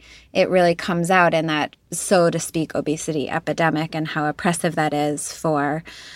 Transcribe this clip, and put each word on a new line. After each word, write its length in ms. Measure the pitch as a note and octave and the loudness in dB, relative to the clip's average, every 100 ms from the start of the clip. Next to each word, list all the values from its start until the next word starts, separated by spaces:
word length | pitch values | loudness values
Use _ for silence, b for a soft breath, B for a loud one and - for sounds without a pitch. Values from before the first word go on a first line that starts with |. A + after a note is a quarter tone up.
| b b b | b b b
it 160 | - F#3 | 0 2
really 260 | F#3 F3 E3+ | 4 4 2
comes 340 | - E3+ E3+ | 0 -2 2
out 240 | F#3 F3 | 4 6
in 140 | D#3+ D#3+ | 4 0
that, 300 | D3+ C#3 - _ | -2 -2 -6 _
so 380 | F3 - G3 E3+ | -10 2 4 4
to 80 | E3 | 2
speak, 360 | - E3 D#3 C#3+ | -4 -4 -2 -2
obesity 540 | D3 D#3 - D#3 B2+ | -2 -4 -4 -4 -4
epidemic 680 | D#3+ D#3+ D3+ E3 D3+ D#3+ D#3+ | -4 -4 0 0 0 -2 -4
and 100 | D#3 | -4
how 200 | - D3+ | -2 -2
oppressive 480 | D3+ F3+ E3 F3 D#3+ | -2 -2 0 -2 0
that 180 | D3+ | 0
is 380 | D3 D3 D3 - | 0 -2 -2 -6
for, 480 | - E3 D3+ C#3+ D#3 E3 B B | -6 -2 0 0 -2 -6 B B